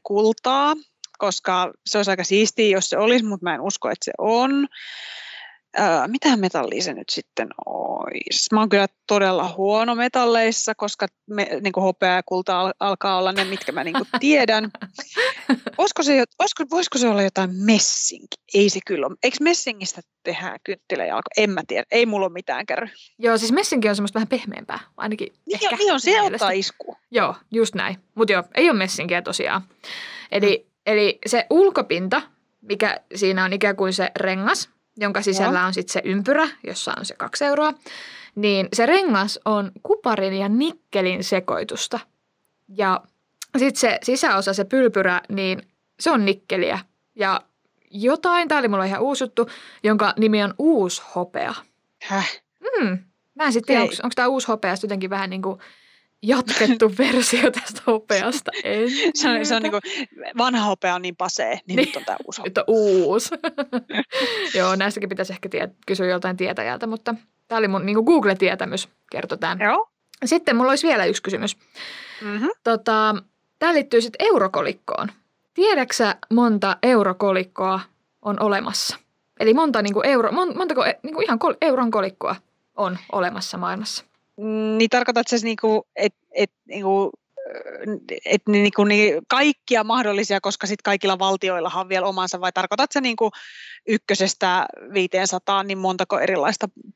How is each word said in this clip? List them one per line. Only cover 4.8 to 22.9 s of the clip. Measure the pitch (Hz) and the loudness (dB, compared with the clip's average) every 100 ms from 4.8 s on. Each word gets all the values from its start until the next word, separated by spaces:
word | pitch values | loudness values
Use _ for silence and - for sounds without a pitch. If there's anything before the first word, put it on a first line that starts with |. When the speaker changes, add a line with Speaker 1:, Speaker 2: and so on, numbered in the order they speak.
| - - - - - - - - _ - | -18 -16 -16 -16 -16 -18 -20 -20 _ 0
Speaker 1:
Öö, | 196 160 139 | 2 2 0
mitä | 247 302 233 | 0 2 2
metallia | 190 165 117 120 | 2 -2 -4 -4
se | 180 | -6
nyt | - - | -6 -8
sitten | - - - 113 - - | -8 -8 -8 -8 -8 -10
olisi? | - - - 50 - - - - | -8 -6 -6 -8 -10 -6 -4 0
Mä | 214 | 2
oon | 214 | 4
kyllä | 202 196 _ - | 2 2 _ 0
todella | 208 190 185 180 175 | 2 2 2 -2 -2
huono | 196 214 233 233 | 0 0 0 0
metalleissa, | 247 254 240 226 226 233 - 220 | 0 0 2 2 2 0 -4 -4
koska | 208 - 202 _ - | -6 -6 -8 _ -10
me, | 208 202 143 | -6 -4 -4
niinku, | 202 185 | -4 0
hopea | 190 185 185 180 | 0 2 0 0
ja | - | 0
kulta | 185 185 180 | -4 -2 -2
al-, | 190 - | -2 -2
alkaa | 202 190 196 185 | -4 -2 0 0
olla | 185 | 0
ne, | 190 | 0
mitkä | 190 196 - | -2 -4 -6
mä, | 151 | -6
niinku, | 170 262 - 247 | -4 -4 -4 0
tiedän. | 277 294 233 220 220 - 190 - - - | 4 4 4 2 -2 -8 -16 -16 -8 -2
Speaker 2:
<laughs> | 508 - - 254 - - | -2 -2 -2 -2 -2 0
Speaker 1:
Olisiko | 403 - | 0 2
se | 294 277 | 2 4
jo-, | 240 - | 2 0
olisiko, | 359 - 285 | -2 -2 -2
voisiko | 330 349 262 | -2 0 0
se | 240 | 2
olla | 202 | 2
jotain | 196 190 190 185 | 2 0 -2 0
messinki? | 208 226 - - - - - - - | 4 4 2 0 -4 -6 -12 -16 0
Ei | 202 202 | 4 4
se | 196 - | 2 -4
kyllä | 175 131 | -2 -4
ole. | 180 | -2
Eikö | 254 - | -2 2
messingistä | 302 349 - 208 190 - - _ | 2 2 -2 -6 -8 -10 -16 _
tehdä | - 165 180 98 | -8 -8 -8 -10
kynttiläjalko? | - 190 - - 85 95 - - | -10 -10 -6 -4 -2 -4 -2 0
En | 208 | 2
mä | 185 - | 0 -2
tiedä. | - - | -4 0
Ei | 233 233 | 2 2
mulla | 208 190 | 2 -2
ole | |
mitään | 175 - 127 214 | -4 -6 -6 -4
käry. | - 226 | -4 -6